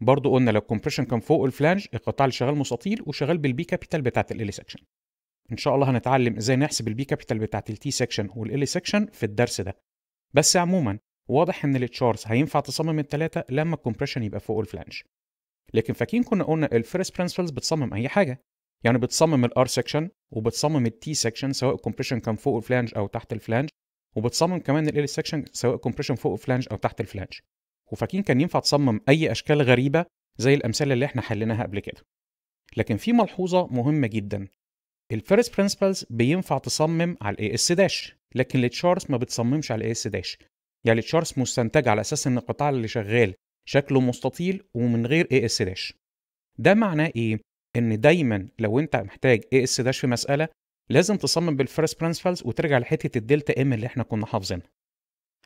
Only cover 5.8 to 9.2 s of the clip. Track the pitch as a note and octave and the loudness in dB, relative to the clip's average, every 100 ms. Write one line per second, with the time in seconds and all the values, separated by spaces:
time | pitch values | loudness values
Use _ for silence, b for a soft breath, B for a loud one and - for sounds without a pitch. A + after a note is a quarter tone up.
5.8 | C3+ B2 B2 C3+ A#2+ A2 A2 C3 C#3+ - | 4 2 2 2 2 0 0 2 0 -2
6.8 | A2+ A2 C#3 D3+ - A2+ G#2+ G#2+ - G#2+ | -4 -4 -4 -4 -4 -4 -2 -4 -6 -8
7.8 | C#3+ - B2+ - G2+ A#2 A2 C3+ C#3 F3 | -6 -4 -2 -2 -6 -6 -6 -2 -2 -4
8.8 | - G#3 G#3 - | -2 -2 -2 -4